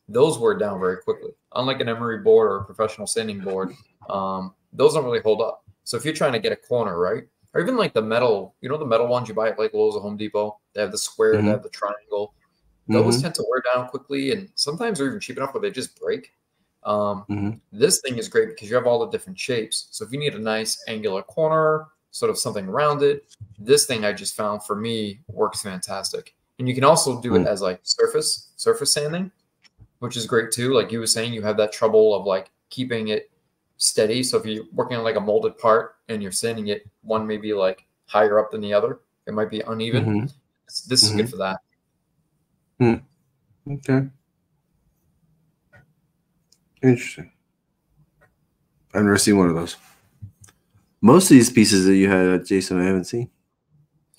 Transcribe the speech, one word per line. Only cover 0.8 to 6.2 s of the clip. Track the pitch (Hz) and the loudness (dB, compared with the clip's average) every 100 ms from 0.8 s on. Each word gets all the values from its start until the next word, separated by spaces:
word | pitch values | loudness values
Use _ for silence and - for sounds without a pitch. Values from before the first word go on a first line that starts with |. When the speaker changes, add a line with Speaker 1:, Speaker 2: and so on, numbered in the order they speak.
Speaker 1:
very | 92 92 | -4 -4
quickly. | - - - - _ | -6 -8 -12 -18 _
Unlike | 123 131 131 | -6 -4 -2
an | 120 | -4
emery | 113 117 107 | -4 -6 0
board | 107 113 107 | 4 6 6
or | 98 | 0
a | |
professional | 101 98 110 - 101 | -6 -4 -4 -4 -6
sanding | 113 110 101 | -4 -4 -6
board, | 98 95 92 - _ _ - | -6 -4 -6 -10 _ _ -8
um, | 98 95 95 95 - _ | -6 -4 -6 -8 -14 _
those | - 147 | 2 4
don't | 156 | 4
really | 127 117 | -2 0
hold | 110 107 | 0 0
up. | 113 - _ _ | -2 -6 _ _
So | - 117 | -8 -6
if | |
you're | 151 | -4
trying | 151 | -2